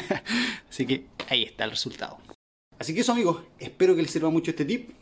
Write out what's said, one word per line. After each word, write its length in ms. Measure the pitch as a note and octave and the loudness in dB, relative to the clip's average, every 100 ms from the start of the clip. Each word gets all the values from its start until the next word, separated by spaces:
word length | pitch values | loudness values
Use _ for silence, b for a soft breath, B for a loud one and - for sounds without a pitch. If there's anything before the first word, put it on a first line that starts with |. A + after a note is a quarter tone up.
| - | 2
<laughs> 540 | F#4+ - A#3 B3 - - | -4 0 -2 -2 -6 -12
Así 180 | - B2+ | -6 -2
que 200 | C3 - - - | -2 -4 -12 0
ahí 160 | B2+ | 0
está 200 | G#2+ - | 0 -4
el 60 | A2 | -4
resultado. 480 | - - - - - - - _ _ _ - | -4 -6 -8 -10 -12 -20 -20 _ _ _ -10
Así 160 | A#2+ | -4
que 60 | E3+ | 0
eso, 120 | B3 | 2
amigos, 300 | A#3+ F3+ E3 - - | 4 2 0 -6 -16
espero 360 | - - F#3 | -12 2 4
que 80 | E3+ | 6
les 80 | D#3 | 2
sirva 200 | D#3+ D#3+ | 2 2
mucho 200 | E3 E3 | 2 0
este 140 | D#3 | -2
tip. 260 | D3+ A#3+ - - | -2 -2 -4 -20